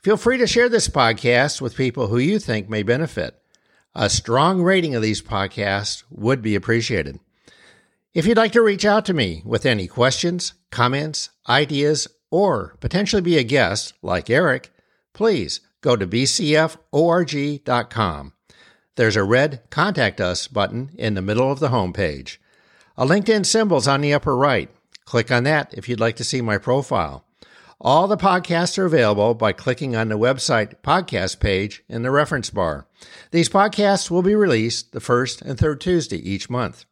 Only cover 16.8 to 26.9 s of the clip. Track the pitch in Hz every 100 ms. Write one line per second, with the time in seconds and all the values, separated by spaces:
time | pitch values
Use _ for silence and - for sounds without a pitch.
16.8 | _ 143 170 170 160 143 143 147 - 123
17.8 | 117 117 101 73 69 _ _ _ _ _
18.8 | _ - 113 107 98 120 151 135 _ -
19.8 | 180 165 113 - 90 90 - 107 98 117
20.8 | 135 170 113 98 95 107 131 139 147 123
21.8 | 92 87 90 71 65 - _ _ _ _
22.8 | _ - 131 190 208 214 190 220 220 151
23.8 | 120 139 147 147 - 127 143 120 71 _
24.8 | _ - - 120 107 123 127 151 - -
25.8 | - 120 117 110 117 131 117 104 - 131
26.8 | 135